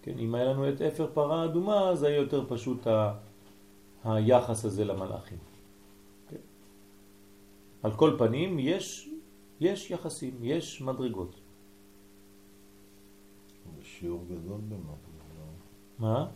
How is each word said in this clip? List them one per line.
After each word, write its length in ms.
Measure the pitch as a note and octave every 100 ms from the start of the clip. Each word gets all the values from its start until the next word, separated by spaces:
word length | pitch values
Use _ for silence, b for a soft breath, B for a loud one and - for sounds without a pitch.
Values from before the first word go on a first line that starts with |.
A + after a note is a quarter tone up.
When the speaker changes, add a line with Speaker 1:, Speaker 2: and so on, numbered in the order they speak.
Speaker 1:
כן, 160 | - C3
אם 160 | A2+
היה 100 | A#2+
לנו 240 | B2+ C3+ C#3
את 120 | C#3
אפר 260 | D#3 D3 D3
פרה 300 | D3+ D3 E3
אדומה, 440 | E3 E3 G3 G#3 F#3+
אז 140 | E3+
היה 140 | D3 D3
יותר 280 | C#3 C#3+ -
פשוט 380 | A#2 C3 A#2+ A#2
ה-, 280 | A2 G#2+ G#2 - - - - - - - -
היחס 600 | A2+ A2 G#2+ B2 - A2
הזה 200 | A2 F#2+
למלאכים. 540 | G#2 F#2+ F#2+ G#2+ - E2 - - - - - - - - -
כן? 80 | - - - - - - - - - - - - - - -
על 100 | A2
כל 220 | G#2+ D#3 -
פנים, 400 | A2+ B2+ F#3 E3
יש, 520 | C3 F#3+ - - - - - - - -
יש 300 | E3+ G3 -
יחסים, 480 | F3+ D#3+ - B2+ B2
יש 400 | A#2 E3 E3 -
מדרגות. 580 | C3 B2+ B2+ G2 E2+ - - - - - - - - - - - - - - - - - - - - - - - F2 D#2
Speaker 2:
זה 80 |
שיעור 400 | - - F2 F2
גדול 360 | F2 F2 E2+ G#2 G#2+
באמת, 360 | G2+ D#2 D2+ D#2+ D#2+ D2+ D#2
לא? 60 | D#2 F2 - - - -
Speaker 1:
מה? 280 | A2 A#2 F3